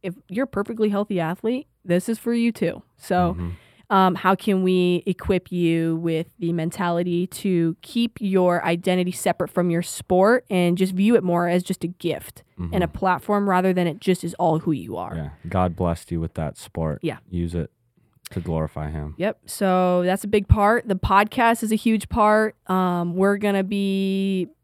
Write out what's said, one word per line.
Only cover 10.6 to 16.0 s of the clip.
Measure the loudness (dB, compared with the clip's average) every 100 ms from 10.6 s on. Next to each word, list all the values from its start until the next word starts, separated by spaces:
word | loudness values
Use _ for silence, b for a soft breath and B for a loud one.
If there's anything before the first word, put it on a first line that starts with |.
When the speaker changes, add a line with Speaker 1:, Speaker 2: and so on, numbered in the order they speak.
| 2 2
Speaker 1:
just | 0
view | 2 4 4
it |
more | 2 0 2
as | 0
just | -2 -6
a | -6
gift | -6 -6 -6 -8 -20 _ -10
and | -4 -2
a | -2
Speaker 2:
Mm-hmm. | -2
Speaker 1:
platform | -2 -2 0 0 2
rather | 2 2
than | 2 0
it | -2
just | -2 0
is | -2 -2
all | 0 2
who | 0
you | -2 -4 -8
are? | -8 -8
Speaker 2:
Yeah. | -10 -12 -4
God | 0 0 0
blessed | -2 -2